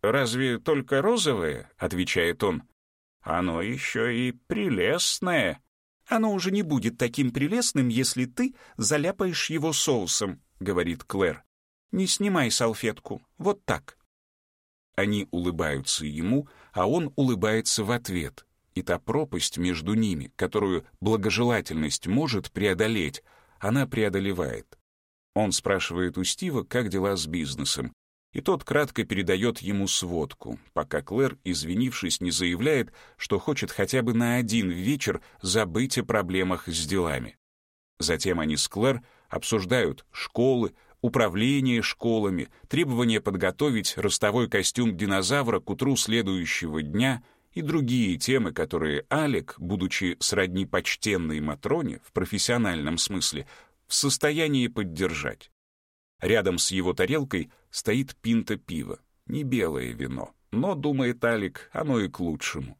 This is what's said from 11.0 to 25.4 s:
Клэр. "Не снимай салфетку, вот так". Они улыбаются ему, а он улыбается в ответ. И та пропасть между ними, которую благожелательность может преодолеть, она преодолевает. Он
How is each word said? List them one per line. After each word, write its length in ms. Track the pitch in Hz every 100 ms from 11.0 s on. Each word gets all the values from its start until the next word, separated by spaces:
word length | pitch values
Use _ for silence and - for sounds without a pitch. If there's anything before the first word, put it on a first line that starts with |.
Клэр. 400 | - 98 90 - _ _ _ _ _
"Не 160 | 185 190
снимай 440 | - 202 185 123
салфетку, 720 | - 117 107 113 - - - _ _
вот 260 | 170 202
так". 340 | - 80 - - _ _ _ _ _ _ _ _ _ -
Они 320 | 101 104 95
улыбаются 720 | 87 87 82 80 69 67 - 78
ему, 420 | 73 87 131 143 - -
а 140 | - 92
он 260 | 156 151 -
улыбается 680 | 135 113 107 110 110 -
в 80 | 101
ответ. 540 | 120 - 90 71 - - _ _ -
И 60 |
та 180 | - 87
пропасть 580 | - 127 151 87 - -
между 360 | 90 85 80
ними, 380 | 110 110 80 65 -
которую 500 | 92 107 101 90 - _
благожелательность 1080 | 98 110 101 95 120 113 82 80 76 - 82
может 440 | 110 151 110 -
преодолеть, 720 | - 101 90 107 113 78 - _ - _ _
она 260 | 101 127 135
преодолевает. 920 | 123 104 95 98 90 73 57 - - _ _ _ _ _
Он 180 | -